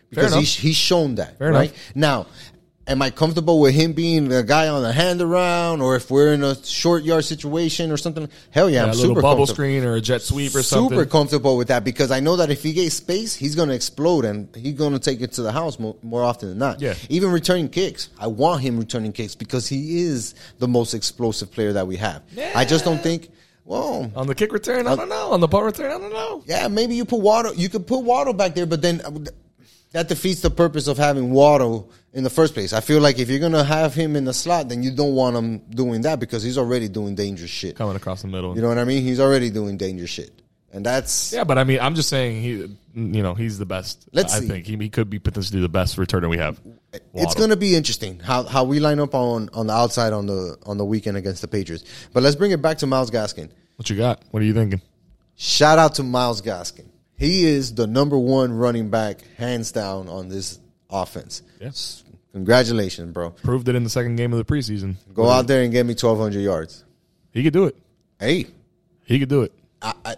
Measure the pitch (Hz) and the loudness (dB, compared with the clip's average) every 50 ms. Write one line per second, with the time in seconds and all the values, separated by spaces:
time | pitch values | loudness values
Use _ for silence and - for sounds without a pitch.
0 | _ - - 151 180 214 165 143 151 147 - - - 160 160 - - - 180 175 | _ -8 0 2 2 4 4 2 2 2 0 0 0 0 2 2 2 2 2 2
1 | 160 139 120 - - - - - 135 156 156 135 - 156 - - - - - 135 | 2 0 -2 -4 -6 -8 -6 -4 0 2 4 4 2 2 -2 -10 -16 -8 -2 0
2 | 156 147 139 113 90 - - - - - - - _ _ _ _ - - 139 131 | 2 2 2 0 -4 -8 -14 -20 -20 -20 -20 -20 _ _ _ _ -4 -2 -2 0
3 | 139 131 - - 160 160 165 170 160 165 170 156 147 135 131 151 160 165 156 156 | 0 -2 0 0 0 0 0 0 2 4 6 8 8 6 6 6 4 2 2 0
4 | 170 170 165 160 147 131 127 127 117 104 143 156 160 156 147 143 123 113 117 147 | 0 2 2 2 2 2 2 2 2 4 4 4 4 2 0 0 0 0 2 2
5 | 175 180 180 175 180 165 170 180 180 180 175 175 170 170 165 156 131 131 131 123 | 2 2 2 0 0 2 2 2 2 2 2 0 0 0 0 0 2 2 2 0
6 | - - 131 139 147 151 151 143 139 139 139 131 - - - - - 170 170 165 | 0 2 4 4 6 6 4 4 2 0 -2 -4 -6 -8 -6 0 2 2 2 2
7 | 151 160 165 160 151 151 160 147 - 147 147 165 170 160 156 - 170 160 151 143 | 2 2 0 0 0 -2 -6 -8 -6 -4 -2 -2 -2 -2 -2 -2 -2 -2 -2 -2
8 | - 170 151 160 151 143 - - - _ - 147 185 190 147 123 113 110 113 117 | -4 -4 -6 -6 -10 -10 -12 -18 -10 _ 2 4 4 4 4 4 2 2 2 4
9 | 123 - 120 - 131 143 139 123 139 139 - - 143 139 135 135 127 120 117 113 | 4 4 4 6 6 6 6 6 4 2 2 -2 -2 0 0 0 0 0 0 0
10 | 110 110 127 120 - - 139 139 143 139 135 139 123 - 143 135 240 262 - 208 | 0 0 -2 -2 -2 -4 -4 -4 -4 -2 0 0 0 2 2 4 4 4 4 2
11 | 151 127 - 156 143 127 147 143 117 139 131 123 123 - 131 123 101 131 120 - | 2 4 4 2 2 2 0 2 2 2 2 2 2 2 2 0 0 -2 0 0
12 | 143 120 131 131 139 156 180 175 170 147 143 147 - 156 156 175 180 160 - - | 0 2 2 2 2 2 2 2 2 2 0 -2 -2 -2 0 0 0 -2 -2 -6
13 | - - 175 202 226 220 - - 135 147 151 165 170 147 131 120 - - - - | -4 -4 -4 -4 -2 -6 -6 -4 -4 -4 0 0 0 0 0 -2 -4 -6 -4 0
14 | 147 170 180 151 123 107 104 104 101 - - 117 117 139 143 131 156 147 139 131 | 0 2 2 2 2 0 -2 -4 -8 -10 -12 -10 -8 -6 -4 -2 0 0 0 0
15 | - 151 135 113 127 120 - - 120 107 110 151 170 160 - - 113 110 107 - | -2 -2 -4 -4 -6 -8 -6 -4 -4 -4 -2 -2 -4 -4 -6 -6 -8 -8 -8 -10
16 | - 117 117 120 120 120 117 - - 95 90 104 135 139 110 139 143 123 92 - | -12 -6 -4 -2 0 0 -2 -4 -6 -10 -6 -4 -4 -4 -4 -4 -4 -6 -6 -6
17 | - - 147 175 196 190 175 165 165 - 180 180 156 131 - 175 196 170 - - | -6 -2 -2 0 0 2 0 0 0 0 0 0 -2 -4 -4 -4 -4 -4 -6 -10
18 | - - - - 104 117 110 104 135 160 135 131 127 131 117 117 113 113 - 120 | -14 -16 -12 -8 -8 -6 -2 2 2 2 2 2 -2 -2 -2 -2 -4 -4 -6 -6
19 | 110 107 104 - 113 101 - - 117 - - 127 - - 139 135 147 156 170 170 | -6 -6 -6 -8 -10 -10 -10 -12 -10 -6 -6 -4 -4 -4 -6 -6 -4 -4 -2 -2
20 | 175 170 143 123 107 - - - - - - - 127 123 123 120 117 113 - 110 | -2 -2 -2 -4 -6 -8 -14 -16 -20 -16 -8 -4 0 2 2 2 2 0 -4 -6
21 | - - - - 120 113 107 - 104 92 - - 110 104 101 98 95 92 92 87 | -6 -6 -4 -2 -2 -2 -2 -4 -8 -8 -4 -2 -2 0 0 0 -2 -2 -4 -4
22 | 107 101 - - - - 165 220 294 - - - 131 - 156 160 - 180 160 143 | -4 -4 -6 -6 -14 -16 -12 -10 -8 -2 0 0 2 4 2 2 2 2 0 0
23 | - 165 170 165 - - _ _ _ _ _ _ _ 170 185 240 - 294 240 - | 0 -2 -2 -2 -6 -14 _ _ _ _ _ _ _ -8 -6 -6 -4 -4 -4 -6
24 | - 113 104 131 131 139 135 - 214 214 - 208 - - 254 254 240 240 262 269 | -6 -8 -8 -6 -6 -4 -2 -2 -2 -2 -2 -4 -4 -2 -2 -2 0 0 0 0
25 | 339 370 415 214 427 - 226 180 170 156 180 202 208 220 208 - 294 269 302 370 | -2 -4 -6 -6 -2 0 2 2 4 4 4 2 2 0 -2 -4 -6 -6 -6 -6
26 | 392 415 427 440 440 453 415 311 - - 165 - - - 202 214 233 233 240 233 | -8 -8 -8 -8 -8 -8 -10 -10 -8 -4 -4 -2 -2 0 0 0 0 0 -2 -4
27 | 240 - 247 226 190 208 214 226 233 220 - 175 170 175 - 214 175 - 247 262 | -2 -2 0 2 4 4 4 4 2 0 -2 -2 -4 -2 -2 -4 -4 -2 -2 -2
28 | 247 233 247 269 285 269 226 180 202 180 147 180 175 165 165 156 143 175 170 160 | 2 2 2 2 2 0 0 0 0 0 0 -2 -2 -2 -2 0 2 0 0 0
29 | - 147 147 156 151 143 - - _ _ _ _ _ _ _ _ _ _ - 165 | -4 -10 -12 -12 -12 -14 -16 -18 _ _ _ _ _ _ _ _ _ _ -4 -4
30 | 170 - 170 - - 185 185 - - 165 - - 170 165 147 156 120 143 139 127 | -2 -2 -2 -2 0 -2 -2 2 0 0 4 4 2 2 2 -2 -2 -2 0 2
31 | 147 147 143 139 127 123 131 139 143 147 147 139 127 117 113 110 92 - - _ | 2 2 2 2 0 2 6 6 8 8 8 6 4 2 0 -4 -8 -12 -20 _
32 | _ _ - 135 131 131 - - 160 151 151 117 98 90 107 110 - - 151 151 | _ _ -8 -4 -4 0 2 4 2 2 2 -2 -4 -2 -2 -2 2 4 4 6
33 | 147 147 131 123 127 113 131 139 160 170 160 156 143 139 156 156 160 151 123 156 | 6 4 4 2 0 -2 0 0 0 2 2 2 2 2 2 2 0 0 0 0
34 | 165 156 147 143 135 131 127 - - 165 175 170 143 123 123 120 123 131 131 131 | -2 0 0 -2 -2 -2 -4 -4 -2 0 0 -2 -2 -4 -4 -4 -4 -2 0 0
35 | 147 143 135 131 127 123 120 120 113 113 113 104 - - 110 120 131 123 117 110 | 0 2 0 0 0 -2 0 -2 -2 -4 -6 -8 -10 -10 -4 -2 -2 -2 0 -2
36 | 117 156 160 127 117 - - 113 104 123 127 139 127 120 123 123 113 104 92 110 | -2 -2 -2 -2 -4 -6 -6 -6 -4 -4 -2 -2 0 0 0 -2 -2 -4 -6 -6
37 | 104 101 101 90 104 101 98 85 85 82 - - - 90 - - 113 104 95 98 | -6 -4 -4 -4 -4 -4 -6 -8 -10 -12 -10 -10 -8 -8 -6 -6 -4 -4 -4 -6
38 | - 98 95 92 - 95 95 92 90 90 90 113 113 117 117 120 123 123 135 139 | -6 -8 -10 -8 -10 -8 -8 -6 -6 -6 -4 -2 0 0 0 0 0 0 0 0
39 | 127 127 127 123 135 135 139 135 123 117 101 110 104 101 98 90 98 95 92 90 | 0 -2 0 2 4 4 4 4 2 0 -4 -4 -4 -4 -6 -6 -6 -6 -6 -8
40 | 87 85 - - 76 - _ _ _ _ _ _ _ _ - 98 101 120 127 135 | -10 -10 -10 -12 -12 -16 _ _ _ _ _ _ _ _ -12 -6 -4 -2 -2 -2
41 | 127 - - - - - 220 240 226 156 135 131 131 131 135 127 120 139 165 165 | -2 -2 -4 -4 -4 -4 -4 -4 -2 0 0 2 2 2 2 0 0 0 0 0
42 | 143 - 147 135 127 120 113 110 113 123 120 101 85 98 101 - _ _ - 113 | -2 -2 -2 -2 -2 -2 -4 -4 -6 -6 -6 -6 -8 -12 -14 -20 _ _ -10 -6
43 | 113 98 95 110 101 92 87 107 113 113 101 95 104 90 95 92 95 - - _ | -6 -2 -2 0 0 -2 -2 -4 -4 -6 -6 -6 -8 -6 -6 -8 -8 -10 -12 _
44 | _ - - - - - - 107 120 110 101 92 82 101 107 107 104 104 - - | _ -4 -2 -2 0 0 0 -2 -2 -4 -6 -8 -8 -8 -8 -6 -6 -4 -2 -2
45 | 113 101 104 101 - - - 107 92 92 98 95 90 85 80 95 90 87 - - | -2 -2 -4 -4 -4 -4 -4 -4 -6 -2 -2 0 0 0 0 0 0 0 0 -2
46 | 92 - - 92 85 82 82 85 80 76 - - - 110 - _ _ _ - - | -2 0 0 0 0 0 0 0 -2 -4 -6 -8 -16 -20 -20 _ _ _ -20 -20
47 | _ _ - 180 175 165 - 214 220 220 214 175 202 196 175 160 147 - - - | _ _ -4 -2 -2 0 2 2 4 4 4 2 4 4 4 4 2 0 -4 -4
48 | - 98 92 90 90 - 127 127 123 - 131 135 131 127 143 147 151 151 147 147 | -6 -10 -10 -8 -4 -2 -2 -2 0 0 2 2 2 4 2 2 2 2 2 2
49 | 147 135 - 131 123 120 117 113 107 101 - 113 113 110 107 117 120 117 - 123 | 0 0 0 0 0 0 0 -2 -4 -6 -6 -4 -2 0 2 2 2 2 2 0
50 | 117 110 107 104 101 101 98 95 92 87 73 - - - 101 101 104 101 110 110 | 0 0 0 -2 -2 -4 -4 -4 -4 -6 -10 -12 -10 -8 -6 -4 -2 -2 -2 -2
51 | 104 110 98 98 92 98 92 - - - - 104 95 82 82 80 - - - - | -2 -4 -6 -4 -6 -6 -8 -8 -8 -6 -6 -6 -4 -6 -8 -12 -12 -16 -20 -20
52 | - - - 127 127 143 143 143 196 202 190 156 139 160 160 147 - 135 135 131 | -10 -2 0 4 4 4 4 4 2 0 0 2 0 0 0 0 -2 0 0 0
53 | 131 113 110 113 107 104 - - 78 - _ _ _ _ _ - 110 - 107 98 | 0 0 -2 -4 -4 -4 -8 -10 -14 -16 _ _ _ _ _ -10 -6 -4 -2 0
54 | 113 123 113 - _ _ - 110 107 107 104 113 113 101 95 90 - _ _ _ | 0 0 -2 -4 _ _ -2 0 2 2 4 4 2 2 0 -4 -6 _ _ _
55 | _ _ _ _ _ _ _ - - - - - 147 151 160 160 160 151 - - | _ _ _ _ _ _ _ -8 -4 0 4 6 6 8 8 8 6 6 4 0
56 | 135 127 123 123 123 120 117 101 98 110 98 87 87 - - - - - _ _ | -4 -2 0 0 0 0 -2 -4 -6 -8 -8 -8 -10 -14 -16 -18 -20 -20 _ _
57 | _ _ _ - - 151 180 190 175 160 147 139 135 120 113 110 117 104 113 131 | _ _ _ -2 -2 0 2 4 4 4 2 2 -2 -4 -2 -2 -2 0 2 2
58 | 143 147 143 135 123 123 135 135 131 123 117 113 123 120 117 117 110 104 98 113 | 2 2 2 2 2 2 2 2 2 0 0 0 0 0 0 0 -2 -2 -2 -2
59 | 110 104 98 - - - _ - 120 123 123 117 113 - - 117 104 98 95 95 | -2 -2 -6 -10 -16 -20 _ -8 -6 -4 -4 -4 -6 -6 -6 -6 -6 -6 -6 -8
60 | 95 87 85 95 92 92 95 98 92 - - - _ _ _ _ _ - 95 98 | -10 -10 -12 -12 -10 -8 -8 -8 -8 -10 -12 -14 _ _ _ _ _ -8 -4 -4
61 | 92 - - 90 - - - - - _ _ - 98 135 139 - - - - - | -4 -6 -8 -14 -14 -14 -16 -18 -18 _ _ -16 -14 -14 -12 -10 -12 -12 -12 -16
62 | _ _ - - _ _ - 98 95 92 117 127 127 113 117 110 101 92 - - | _ _ -20 -20 _ _ -10 -4 2 4 4 4 4 4 0 -2 -2 -4 -6 -10
63 | 85 87 82 87 85 82 87 _ - - 123 131 120 127 123 123 120 113 - 127 | -12 -12 -10 -8 -8 -10 -10 _ -4 -2 -2 0 0 0 0 0 -2 -2 -2 -2
64 | 120 120 117 117 120 120 120 117 113 - 151 147 123 110 104 101 95 98 92 95 | -2 -2 -2 -2 -2 -2 -2 -2 -2 -2 -2 -4 -2 -4 -6 -6 -6 -6 -8 -10
65 | _ - 95 110 113 120 123 127 127 123 139 131 123 120 117 123 120 120 117 - | _ -8 0 2 4 6 6 4 4 4 4 2 2 4 2 2 2 2 0 2
66 | - 117 113 107 110 107 101 101 101 98 92 80 80 - - - _ _ _ _ | 2 2 4 2 0 -2 -2 0 0 0 0 -2 -4 -8 -14 -20 _ _ _ _
67 | _ _ _ _ _ _ - 113 135 160 143 180 196 143 - _ _ _ _ _ | _ _ _ _ _ _ -4 0 0 2 4 4 2 2 0 _ _ _ _ _
68 | _ _ _ - 98 120 160 185 - - - _ _ _ _ _ _ _ _ _ | _ _ _ -4 -2 0 0 0 -2 -6 -12 _ _ _ _ _ _ _ _ _
69 | _ - 117 139 139 127 143 139 113 95 _ _ _ _ _ - - 110 110 - | _ 0 0 0 2 2 2 2 0 0 _ _ _ _ _ -10 -8 -8 -8 -8
70 | - 117 117 | -10 -14 -12